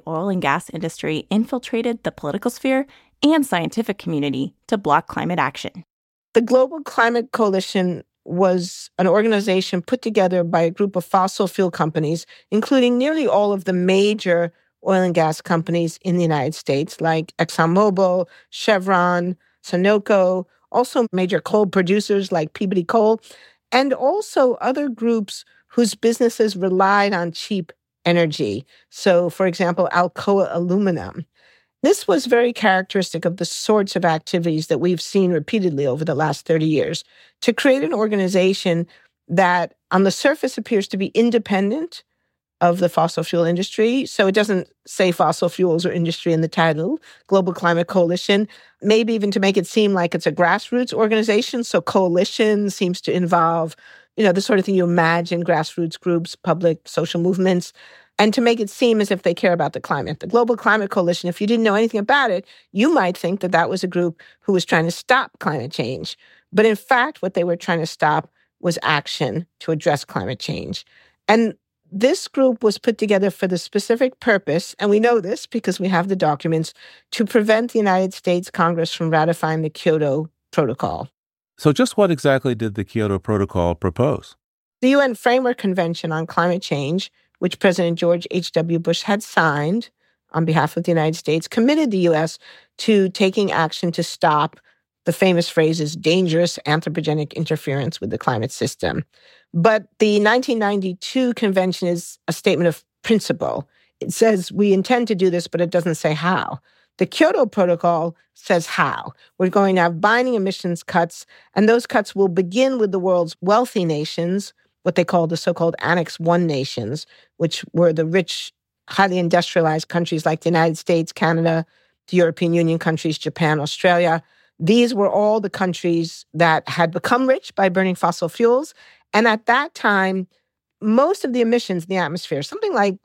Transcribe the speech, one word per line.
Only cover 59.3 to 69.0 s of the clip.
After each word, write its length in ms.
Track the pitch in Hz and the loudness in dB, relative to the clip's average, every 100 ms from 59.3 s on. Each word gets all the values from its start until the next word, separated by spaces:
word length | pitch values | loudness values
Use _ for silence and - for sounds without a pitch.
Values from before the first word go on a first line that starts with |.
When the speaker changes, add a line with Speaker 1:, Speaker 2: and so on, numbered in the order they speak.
Speaker 2:
care 200 | 180 196 | 0 2
about 200 | 170 147 | 2 -2
the 80 | - | -4
climate. 380 | - 147 95 160 | -6 -4 -4 -8
The 80 | - | 0
Global 280 | 233 240 233 | 2 2 2
Climate 360 | 220 214 196 | 2 2 2
Coalition, 380 | - 175 175 175 | 0 0 0 -4
if 120 | 170 | -4
you 60 | 208 | 0
didn't 160 | 233 | 2
know 100 | 220 | 2
anything 260 | 202 226 220 | 2 0 0
about 300 | 214 285 254 | 0 2 2
it, 160 | 185 - - _ | -2 -6 -20 _
you 220 | 190 262 | 0 2
might 240 | 311 180 180 | 2 2 -2
think 220 | 175 202 | -4 -4
that 140 | 180 | 0
that 180 | 170 143 | 0 0
was 120 | 180 | -2
a 40 | 185 | -4
group 340 | 175 175 165 - _ | -2 -2 -4 -14 _
who 120 | - | -2
was 120 | 185 - | -2 0
trying 200 | 175 165 | 0 0
to 60 | |
stop 400 | - - 254 - - | -2 0 0 0 -6
climate 320 | - 151 120 | -6 -4 -6
change. 440 | - 120 113 78 - _ _ _ | -6 -6 -6 -10 -14 _ _ _
But 120 | 185 220 | -2 -2
in 100 | 208 | -2
fact, 480 | - 254 262 - | 0 0 0 -4
what 100 | 190 | -6
they 120 | 190 175 | -4 -2
were 100 | 175 | -4
trying 240 | - 170 | -4 -4
to 80 | 160 | -4
stop 420 | - 156 151 - _ _ _ | -2 0 0 -4 _ _ _
was 180 | 180 165 | -4 -2
action 640 | 123 151 | -2 -2